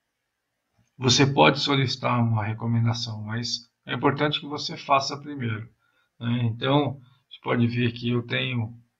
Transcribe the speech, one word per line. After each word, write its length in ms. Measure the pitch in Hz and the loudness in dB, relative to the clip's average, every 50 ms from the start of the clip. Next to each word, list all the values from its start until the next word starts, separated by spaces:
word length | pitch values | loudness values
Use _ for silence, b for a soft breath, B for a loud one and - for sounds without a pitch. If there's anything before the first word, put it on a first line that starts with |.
| _ _ _ _ _ _ _ _ _ _ _ _ _ _ _ _ _ _ _ | _ _ _ _ _ _ _ _ _ _ _ _ _ _ _ _ _ _ _
você 300 | - 127 127 120 - 139 | -2 2 4 6 6 4
pode 340 | 139 139 147 151 151 147 - | 4 6 6 6 6 6 4
solicitar 600 | - 147 143 135 135 113 - - - 123 123 120 | 0 0 2 2 2 0 -2 -2 -2 0 2 2
uma 240 | 117 113 113 110 101 | 2 2 2 0 0
recomendação, 760 | 107 110 113 117 117 117 117 117 117 113 - - 117 110 107 | -2 -4 -4 -2 0 0 2 2 2 0 -2 -4 -8 -8 -8
mas 460 | 104 107 110 117 120 117 - - - _ _ _ - | -8 -8 -6 -6 -6 -6 -6 -8 -8 _ _ _ -10
é 80 | 131 131 | -8 -4
importante 460 | 123 131 139 135 139 147 151 147 - | 0 2 0 2 2 0 -2 -2 -4
que 60 | 151 | -8
você 300 | 143 151 143 - - 160 | -8 -10 -8 -8 -8 -10
faça 400 | - - - 139 135 - - 143 | -8 -2 0 2 2 2 -2 -8
primeiro, 520 | 139 139 147 147 135 120 113 107 104 113 - _ _ _ _ _ _ _ _ _ - | -10 -12 -12 -10 -6 -6 -6 -6 -6 -8 -14 _ _ _ _ _ _ _ _ _ -8
né? 240 | 117 117 120 120 | -4 -2 0 0
Então, 580 | 120 117 110 - 135 131 139 147 143 123 - b b b b b b b | 0 -2 -2 -2 0 2 2 2 2 0 -2 b b b b b b b
você 100 | - - | -20 -10
pode 240 | - 131 131 120 120 | -4 -2 2 2 2
ver 260 | 117 120 123 123 113 | 2 2 2 0 0
que 180 | 113 - 120 120 | 0 -2 -2 -2
eu 120 | 120 120 | 0 -2
tenho, 520 | 117 117 127 131 131 131 127 120 113 110 - - - _ _ _ | -2 -2 -4 -4 -2 -2 -2 -2 -4 -4 -6 -14 -20 _ _ _